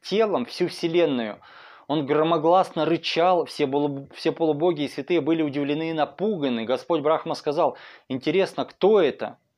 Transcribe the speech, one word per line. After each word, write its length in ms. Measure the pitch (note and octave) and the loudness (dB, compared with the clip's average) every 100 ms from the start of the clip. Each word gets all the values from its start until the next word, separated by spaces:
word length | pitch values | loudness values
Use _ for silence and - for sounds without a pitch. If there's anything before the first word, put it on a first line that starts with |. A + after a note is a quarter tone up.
телом 440 | - G3 A3 D3+ A#2+ | -4 0 2 0 -4
всю 200 | - F3 | -2 -4
Вселенную. 760 | - E3+ E3+ D#3+ B2+ A2 G2+ - - - - - | -2 0 2 2 0 -4 -8 -16 -20 -20 -20 -4
Он 160 | D3+ C3+ | -4 0
громогласно 800 | C#3+ D#3+ E3 D#3 F#3 F3+ E3+ D#3 | 2 2 2 4 4 2 -2 0
рычал, 600 | E3 - E3 F3 F3+ C#3 | 0 -2 0 2 2 0
все 220 | - C#3+ | -2 -2
болу-, 420 | C#3 D3 C#3 C#3 - | 0 -2 -4 -10 -4
все 180 | E3 | -4
полубоги 500 | E3 E3 D3 F3+ D3+ | 0 0 2 0 0
и 60 | C#3+ | -4
святые 320 | - C#3 F3 | -6 -2 0
были 220 | C#3+ E3 | 2 0
удивлены 480 | D3+ C#3 C#3+ D3 D#3+ | 0 -2 -2 -2 -2
и 20 | |
напуганы. 720 | D#3+ C#3+ - G#3+ F#3+ C#3 A#2 A2 | -2 -4 -2 -4 -2 -2 -2 -2
Господь 360 | C3 - E3 | -4 -2 0
Брахма 340 | C#3+ D#3 E3 D3 | 2 0 -2 -6
сказал: 420 | D#3 D3 D3+ - - - _ | -4 0 0 -2 -12 -20 _
"Интересно, 560 | C3 D#3 F3+ F#3 - B2+ | -6 -2 0 0 -4 -8
кто 360 | - F#3 A3 | 0 4 4
это?" 380 | D3 - A2 - _ | 4 0 -8 -12 _